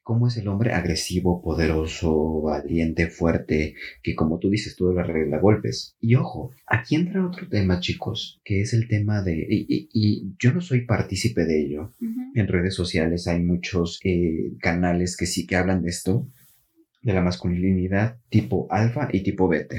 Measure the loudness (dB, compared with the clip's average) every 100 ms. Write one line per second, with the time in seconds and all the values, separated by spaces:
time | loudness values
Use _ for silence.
0 | -2 2 2 0 -2 0 0 2 0 -2
1 | -2 0 2 2 0 2 2 2 -2 -2
2 | 0 2 2 0 -2 -2 -2 0 0 0
3 | -2 2 2 2 0 0 0 -6 -16 -8
4 | -6 0 0 2 0 0 -2 -2 0 0
5 | 0 0 0 2 4 4 0 -6 -10 _
6 | 2 2 2 -6 -12 -14 -2 -2 2 0
7 | 0 0 -2 -4 -4 0 2 0 -2 -6
8 | -6 -8 -10 -14 -4 -2 2 0 2 0
9 | 0 0 0 -2 0 0 0 -4 -2 2
10 | 2 2 -4 0 2 2 0 -2 0 -2
11 | 0 -2 -2 0 2 2 0 -4 -10 -10
12 | -8 -8 -4 0 2 2 0 -2 -2 0
13 | 0 0 0 0 2 0 0 0 -2 -2
14 | 0 2 2 0 -4 -4 -2 2 2 2
15 | 0 -2 -4 -4 -2 0 2 0 -2 -4
16 | -2 -2 -2 -12 -20 _ _ _ _ _
17 | 0 2 0 0 -2 0 2 2 2 0
18 | 0 -4 _ 0 2 -2 0 2 2 0
19 | -2 -2 -2 2 2 2 -2